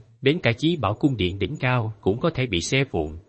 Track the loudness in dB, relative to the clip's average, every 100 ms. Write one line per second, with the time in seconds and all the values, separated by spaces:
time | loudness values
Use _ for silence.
0 | -10 _ 0 2 2 2 0 0 0 2
1 | 0 2 0 0 -4 -2 0 0 -2 -2
2 | 0 0 0 -2 -2 -2 0 0 0 -2
3 | -4 -8